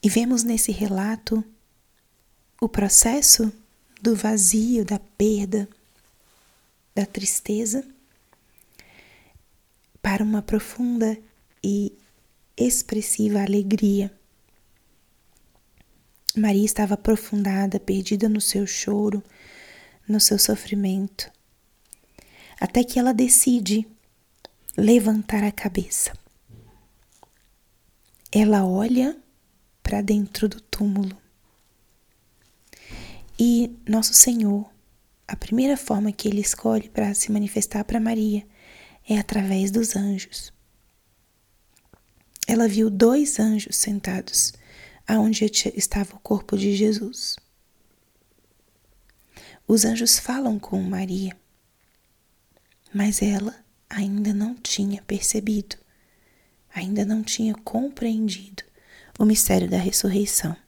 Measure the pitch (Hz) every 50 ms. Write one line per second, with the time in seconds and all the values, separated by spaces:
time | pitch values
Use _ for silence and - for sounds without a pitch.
0 | - 208 185 226 233 247 254 233 226 240 233 220 - - 208 - 208 202 196 190
1 | 196 208 226 226 _ - 220 220 220 - - _ _ _ _ _ _ _ _ _
2 | _ _ _ _ _ _ _ _ _ _ _ _ - 220 - - 202 196 - -
3 | - 226 233 285 285 - - - 226 214 202 - - _ _ _ _ _ _ -
4 | - 226 233 196 - 214 220 214 190 185 - 220 220 233 247 233 208 180 214 196
5 | - - _ _ 202 214 214 202 202 185 190 214 202 202 - _ _ _ _ _
6 | _ _ _ _ _ _ _ _ _ _ _ _ _ _ _ _ _ _ _ -
7 | 196 - - - 196 196 - - - - 208 208 233 220 208 269 269 - - _
8 | _ _ _ _ _ _ _ _ _ _ _ _ _ _ _ _ - _ _ -
9 | - _ _ _ _ _ _ - _ _ _ _ _ _ _ _ _ _ _ _
10 | _ 214 196 202 220 214 214 208 208 - - 214 - - - - 247 247 240 233
11 | 226 220 220 214 - _ _ _ _ _ _ _ - 196 202 202 202 196 - _
12 | _ _ _ _ _ _ _ _ _ _ _ - 240 247 240 - - - - 214
13 | 208 - - - 214 214 208 208 196 196 196 202 202 196 214 214 214 202 196 202
14 | 202 196 - _ _ _ _ _ _ _ _ _ _ _ _ _ _ _ _ _
15 | _ _ _ _ _ _ _ _ _ _ _ _ _ _ _ _ _ _ _ _
16 | _ _ _ _ _ - - 220 214 214 202 196 208 214 - - 208 190 202 202
17 | - - 220 208 - - - 208 202 196 190 190 196 196 190 202 - - 196 196
18 | 190 - 214 202 220 220 214 214 202 - - 196 202 190 - - - - 208 208
19 | 208 208 202 208 - - _ - - - - - - - - - - - _ _
20 | _ - 208 214 - - 208 202 - - 214 202 - - - 202 196 190 190 190
21 | 196 202 _ - - - _ _ _ _ _ _ _ _ _ _ _ _ - _
22 | _ _ _ - - _ _ - - - - - - 196 - 240 247 240 - 254
23 | 240 254 254 214 254 247 - - - - 247 240 202 180 208 220 220 - - _
24 | _ _ _ _ _ _ _ _ _ - _ _ _ - - - 208 214 233 240
25 | 208 214 220 214 208 - - 208 202 208 202 - - 208 180 180 180 - - -
26 | - - - - _ _ _ _ _ _ - - - - - _ _ _ _ _
27 | _ _ _ _ - _ _ _ _ _ _ _ _ _ _ _ _ _ _ _
28 | _ _ _ _ _ - - 208 214 208 214 202 190 185 185 190 214 233 254 247
29 | 254 277 320 - _ _ _ _ _ _ _ _ _ _ _ _ _ - - 202
30 | 208 202 214 208 202 202 - - 220 214 202 - - _ - - 208 202 196 202
31 | 202 190 190 - _ _ _ _ _ _ _ _ _ _ _ _ _ _ _ _
32 | _ _ _ _ _ _ _ _ _ _ _ _ _ _ - - - - - -
33 | - - - - - - - - 233 240 240 233 240 226 - - - - 214 220
34 | 220 - - - - - 240 233 220 202 202 202 208 - _ _ _ _ _ _
35 | _ _ _ _ _ - - - - - 214 240 262 277 285 262 - - 220 196
36 | 208 214 202 - - 214 202 202 208 - - - - 226 220 220 - - - -
37 | 214 202 202 - - - 214 208 208 202 - 214 202 - - 208 214 - - 240
38 | 220 226 226 220 214 214 208 208 208 - _ _ - - - - - - - _
39 | _ - 214 214 208 - - 214 196 190 196 190 190 196 196 226 226 214 - 196
40 | 202 202 202 190 - - - - - - - _ _ _ _ _ _ _ _ _
41 | _ _ _ _ _ _ _ _ _ _ _ _ _ _ _ _ _ _ - _
42 | _ _ _ _ _ _ _ - - - 214 226 233 220 196 214 220 220 202 190
43 | 226 226 254 285 294 285 - - 214 220 214 214 202 - - - - - 202 202
44 | - 190 185 190 185 - - - - - - - _ - - - - - - -
45 | _ - 214 220 214 220 220 - 214 214 214 - - 208 - 208 190 - - 208
46 | 202 - - - _ - 214 196 - - - 202 190 202 202 196 214 214 214 208
47 | 220 202 254 - - - - - _ _ _ _ _ _ _ _ _ _ _ _
48 | _ _ _ _ _ _ _ _ _ _ _ _ _ _ _ _ _ _ _ _
49 | _ _ _ _ _ _ _ - - - - - _ - 208 226 214 220 226 226
50 | 233 226 - - - - 247 262 277 247 214 208 - - - 190 190 185 196 185
51 | 190 185 180 190 190 190 - _ _ _ _ _ _ _ _ _ _ _ _ _
52 | _ _ _ _ _ _ _ _ _ _ _ _ _ _ _ _ _ _ - 202
53 | 202 214 208 - - 208 202 202 202 220 - - _ _ _ _ _ _ - 202
54 | 202 196 196 208 208 214 208 202 208 226 247 240 - - - - 202 202 202 202
55 | - _ - 202 - - - 220 202 214 214 208 196 - - - _ _ _ _
56 | _ _ _ _ _ _ _ _ _ _ _ _ _ _ - 180 175 185 202 208
57 | 208 202 214 220 214 - - - 226 220 214 - - - - 226 254 285 277 -
58 | 240 233 226 220 220 208 185 185 190 - 196 - - _ _ _ _ _ - -
59 | - - _ - 214 214 214 208 - - 190 185 180 180 185 185 180 190 196 -
60 | - 196 185 202 208 202 - - - 160 170 - _